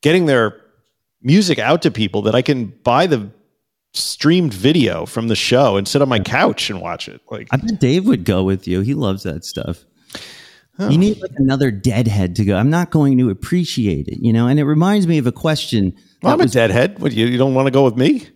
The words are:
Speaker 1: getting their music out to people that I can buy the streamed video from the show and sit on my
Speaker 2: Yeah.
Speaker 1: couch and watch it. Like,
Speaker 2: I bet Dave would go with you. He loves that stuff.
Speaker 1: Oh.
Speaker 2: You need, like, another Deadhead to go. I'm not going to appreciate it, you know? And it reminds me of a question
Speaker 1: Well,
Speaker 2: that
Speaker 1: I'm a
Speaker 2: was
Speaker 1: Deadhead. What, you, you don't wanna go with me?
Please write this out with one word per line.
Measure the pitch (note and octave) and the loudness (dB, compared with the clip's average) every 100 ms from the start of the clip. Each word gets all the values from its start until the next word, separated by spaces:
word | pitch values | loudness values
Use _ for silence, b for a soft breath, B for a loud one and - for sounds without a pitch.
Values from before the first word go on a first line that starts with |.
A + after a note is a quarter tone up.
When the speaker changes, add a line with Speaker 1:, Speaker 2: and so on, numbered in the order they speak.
Speaker 1:
getting | D3 F3+ E3 | 2 2 4
their | B2+ A2 - _ _ _ _ _ _ | 2 2 -4 _ _ _ _ _ _
music | B2+ F3+ F#3 D3+ | 2 2 4 -2
out | A2 D#3+ | 0 2
to | E3 | 0
people | G#2+ G#2 G#2+ | -2 -2 0
that | G#2 A#2 | 0 0
I | |
can | B2+ C3+ G#2+ - | 0 -2 -4 -4
buy | - B2 F3+ | 0 2 2
the | C#3 G2+ - _ _ _ _ _ | -2 -4 -16 _ _ _ _ _
streamed | - - - D3+ F3+ D#3+ | -10 -8 -2 2 2 0
video | F#2+ A#2 E3 A2+ F2 E2 | 0 0 2 0 -2 -8
from | - A2+ | -6 -2
the | G#2+ | -2
show | - B2 C#3 G2 | 2 2 4 2
and | G2 | 0
sit | C#3+ | 0
on | C#3 | 2
my | A#2 | 0
Speaker 2:
Yeah. | |
Speaker 1:
couch | F#2 C3+ F#3 G#3 - | 0 0 0 0 -6
and | G2 | -8
watch | F2 E2+ - | -10 -10 -12
it. | - _ | -18 _
Like, | A2 A#2 | -16 -6
Speaker 2:
I | C#3 | -6
bet | G#3+ G#3 | -4 -2
Dave | A#2+ E3+ F#3+ | 0 2 0
would | A#2 F2+ | -2 0
go | F#2 | 0
with | F#2+ F#2+ - | 0 -2 -2
you. | F#2 | -2
He | G2+ | -2
loves | D3 A2+ F#2+ | -2 -2 -4
that | G2 D#2 - | -6 -10 -10
stuff. | - - F2 _ _ B B B B B B B - | -10 -8 -10 _ _ B B B B B B B -8
Speaker 1:
Oh. | G3+ | 0
Speaker 2:
You | D3+ | 2
need, | G3+ G#3+ | 2 0
like, | F#3 - | -8 -2
another | C3+ C3+ C#3 | 0 2 -2
Deadhead | G2+ B2+ G#2+ A2+ G2+ F2+ F2 | -2 -2 0 0 0 -2 -2
to | G2+ | 0
go. | G2 | 2
I'm | B2 | 2
not | E3 E3+ | 0 0
going | D#3 C#3 B2+ | 2 2 2
to | B2 | 0
appreciate | F#2+ - F3+ E3 - G#2+ D2+ C#2+ | -2 -4 -2 -2 -2 -2 -2 -6
it, | - | -4
you | A2 | 0
know? | A2+ A#2+ | 2 2
And | D3 | 2
it | C#3+ | 2
reminds | D#3 F3+ G#3 F3 | 2 2 2 2
me | D#3+ | 0
of | B2 | 0
a | |
question | - E3 D3+ - A#2 F#2+ - b b | -2 -2 -2 -2 -2 -2 -4 b b
Speaker 1:
Well, | F#3+ | 0
Speaker 2:
that | |
Speaker 1:
I'm | C#4+ | 2
a | |
Speaker 2:
was | B2 | 2
Speaker 1:
Deadhead. | A#2+ A2+ G#2 D#3 - | 2 2 2 0 -2
What, | - | -4
you, | A2 A#2 | 0 0
you | B2 | 2
don't | C3+ | 2
wanna | C3 C3+ | 2 2
go | C3 C3+ | 4 2
with | A2+ | 2
me? | C3+ C#4 - | 0 0 -4